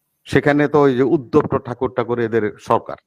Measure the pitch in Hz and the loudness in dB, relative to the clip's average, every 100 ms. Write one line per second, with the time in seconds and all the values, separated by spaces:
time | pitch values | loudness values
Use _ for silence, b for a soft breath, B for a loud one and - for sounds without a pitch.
0 | _ _ - 143 147 147 143 147 143 123 | _ _ -2 0 2 2 2 2 2 2
1 | 135 160 113 151 - 135 123 120 127 127 | 2 0 0 0 0 -2 -6 -6 -6 -4
2 | 110 120 113 113 104 - - 113 - 69 | -4 -2 -2 -2 -2 -6 -2 -2 -2 -16